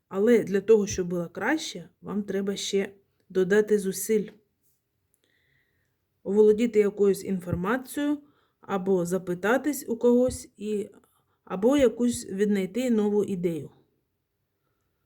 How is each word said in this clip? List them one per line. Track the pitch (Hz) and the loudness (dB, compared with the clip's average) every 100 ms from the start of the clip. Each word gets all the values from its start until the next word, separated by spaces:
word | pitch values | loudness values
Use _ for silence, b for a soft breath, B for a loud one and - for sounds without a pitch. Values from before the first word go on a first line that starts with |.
| - | -10
але | 190 220 233 | 0 4 4
для | 170 196 | 2 0
того, | 202 220 208 | 4 4 2
щоб | - 175 | -4 -4
було | 175 170 | -4 -6
краще, | - 214 311 - 185 160 _ | -6 -4 -2 -4 -14 -18 _
вам | 175 196 | -8 -6
треба | 202 196 98 95 | -4 -4 -4 -6
ще | - - - - _ _ - | -4 -4 -4 -10 _ _ -6
додати | 185 180 208 208 208 | -2 2 2 2 0
зусиль. | 190 185 - 220 185 - _ _ _ _ _ _ _ _ _ _ _ _ _ _ _ _ _ _ | 0 -6 -2 -2 -2 -12 _ _ _ _ _ _ _ _ _ _ _ _ _ _ _ _ _ _
Оволодіти | - 208 214 214 240 208 | -2 4 6 6 2 2
якоюсь | 202 196 202 185 | 2 2 2 0
інформацією, | 190 190 175 175 190 254 254 294 294 294 b b b b - | -2 -6 -4 -4 -2 -2 -4 -4 -2 -4 b b b b -6
або | 196 190 185 170 | -4 0 0 0
запитатись | 185 180 180 196 254 294 262 - | -4 -4 -4 0 0 0 -6 -6
у | 226 | -2
когось, | 240 240 254 - - - | 2 4 2 -2 -14 -12
і, | 208 208 - - _ _ _ _ - | -6 -6 -6 -14 _ _ _ _ -10
або | 185 220 294 | 0 2 4
якусь | 247 240 240 233 - | 4 2 -2 -2 -6
віднайти | 190 208 202 185 220 254 | -2 0 0 -2 -4 0
нову | 220 208 208 | 2 2 0
ідею. | 196 190 175 160 151 _ _ _ _ _ _ _ _ _ _ _ _ _ | -2 -2 -4 -4 -10 _ _ _ _ _ _ _ _ _ _ _ _ _